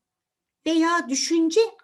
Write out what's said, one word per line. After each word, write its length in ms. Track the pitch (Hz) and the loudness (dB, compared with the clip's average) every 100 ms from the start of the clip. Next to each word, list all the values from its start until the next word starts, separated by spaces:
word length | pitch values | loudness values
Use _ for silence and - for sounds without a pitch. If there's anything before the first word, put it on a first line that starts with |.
| _ _ _ _ _ _ 311 | _ _ _ _ _ _ -2
veya 420 | 330 330 339 240 | 0 2 0 -4
düşünce 520 | 262 - 330 330 415 453 - | -6 -2 0 2 2 0 -4